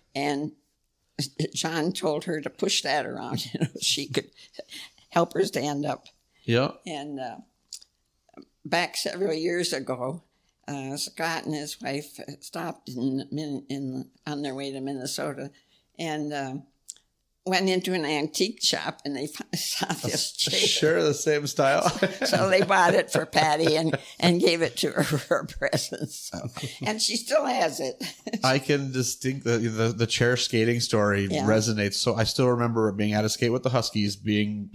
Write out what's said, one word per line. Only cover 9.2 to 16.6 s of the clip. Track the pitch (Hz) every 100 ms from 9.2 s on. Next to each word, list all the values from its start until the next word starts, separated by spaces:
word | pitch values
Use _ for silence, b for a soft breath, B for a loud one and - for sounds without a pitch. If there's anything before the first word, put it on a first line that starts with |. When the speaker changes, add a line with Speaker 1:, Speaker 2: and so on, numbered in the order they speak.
| 196
Speaker 1:
years | 160 175 175 175
ago, | 143 131 123 127 170 _ _ _ _ -
uh, | 143 135 143
Scott | - - 165 165 -
and | 151
his | 147 -
wife | 131 139 147 - - -
stopped | - 165 170 - -
in, | 123 131 135 -
in, | 147 151 135 -
in, | 139 135 131 131 _ 151
on | 147
their | 143
way | 131 139
to | 135
Minnesota | 135 139 131 - 147 139 139 b b b b -
and, | 165 151 147
uh, | 147 135 139